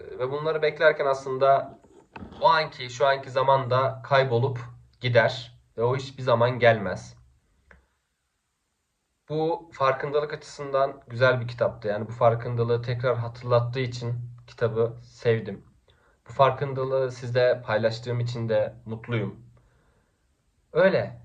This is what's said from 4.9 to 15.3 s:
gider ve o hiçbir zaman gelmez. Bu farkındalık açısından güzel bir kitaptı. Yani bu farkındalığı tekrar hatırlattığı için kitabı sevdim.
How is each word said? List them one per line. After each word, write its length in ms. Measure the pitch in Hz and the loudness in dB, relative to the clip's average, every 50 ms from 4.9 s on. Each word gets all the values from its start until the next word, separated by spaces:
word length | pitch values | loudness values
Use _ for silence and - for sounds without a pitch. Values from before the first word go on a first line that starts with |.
| _ _ | _ _
gider 580 | - 123 117 117 110 - - - - - - _ _ _ _ - | -4 2 4 4 4 4 0 -4 -10 -14 -18 _ _ _ _ -2
ve 60 | 117 | 0
o 120 | 120 135 | 0 0
hiçbir 280 | 143 135 - - - 127 | -2 -4 -8 -12 -6 0
zaman 360 | 131 120 113 117 123 127 117 | 0 2 4 4 2 2 4
gelmez. 580 | 120 117 113 104 98 92 92 - - - - - - _ _ _ _ _ _ _ _ _ - _ _ _ _ _ _ _ _ _ _ _ _ _ _ _ _ _ _ _ _ _ _ _ _ _ _ _ _ _ _ - | 4 4 4 4 0 -4 -6 -6 -10 -14 -20 -20 -20 _ _ _ _ _ _ _ _ _ -20 _ _ _ _ _ _ _ _ _ _ _ _ _ _ _ _ _ _ _ _ _ _ _ _ _ _ _ _ _ _ -8
Bu 400 | 147 156 160 165 170 - - - - | -4 -2 -2 -2 -2 -4 -6 -14 -6
farkındalık 600 | - 135 135 135 - 156 143 139 147 147 147 147 | -2 0 0 0 0 -4 -2 -2 -2 -2 -2 -6
açısından 680 | 147 - - - - 143 139 135 135 135 143 143 - - - | -10 -12 -16 -14 -12 -8 -2 0 0 0 0 -2 -8 -14 -12
güzel 340 | 120 117 131 127 127 123 | -2 2 4 4 4 2
bir 60 | 117 120 | -2 -6
kitaptı. 400 | - - 110 - - - - 104 | -2 -2 -2 -2 -2 -2 -4 -4
Yani 200 | 104 107 113 - | -4 -4 -6 -8
bu 40 | |
farkındalığı 720 | - - 123 117 113 117 - 123 120 117 117 117 120 117 | -2 2 4 4 4 2 -2 -4 -2 -2 0 0 0 -2
tekrar 360 | - 131 123 120 123 127 117 117 | -2 -4 -6 -2 -2 -2 -2 -2
hatırlattığı 600 | 117 117 - - - 123 123 120 120 - - 135 | -4 -8 -10 -12 -2 0 2 2 2 0 -2 -4
için 360 | 127 120 - - 120 120 120 - - - - - - - | -4 -4 -6 -8 -6 -6 -6 -6 -8 -12 -16 -20 -20 -20
kitabı 500 | - - 120 110 107 113 117 113 - - | -6 -4 -2 -2 0 0 -2 -2 -4 -8
sevdim. 640 | - - - - - 120 | -18 -20 -20 -4 0 0